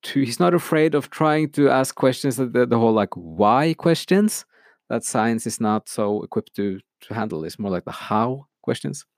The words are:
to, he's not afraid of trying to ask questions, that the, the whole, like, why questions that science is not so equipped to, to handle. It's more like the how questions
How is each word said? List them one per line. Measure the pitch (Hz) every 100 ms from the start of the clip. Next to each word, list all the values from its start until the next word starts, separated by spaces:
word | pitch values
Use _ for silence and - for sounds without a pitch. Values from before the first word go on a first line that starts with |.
to, | - 139
he's | 127 120
not | 175
afraid | 175 - 156 160
of | 147 -
trying | - 156 151 151
to | 147 139
ask | 131 131
questions, | - 135 123 139 123
that | 127
the, | 123 123
the | 117
whole, | 113
like, | 110 101
why | - 85 80 104 123 160
questions | 160 170 165 - 185 214 - - _ _ _ _
that | 117
science | - 120 110 113 113
is | -
not | 110 107 -
so | - 104 104
equipped | - - - -
to, | 101 95 _ _
to | -
handle. | 107 110 80
It's | 80 -
more | 101
like | 90
the | -
how | - - 107 117 135 139 _
questions | - - 143 143 -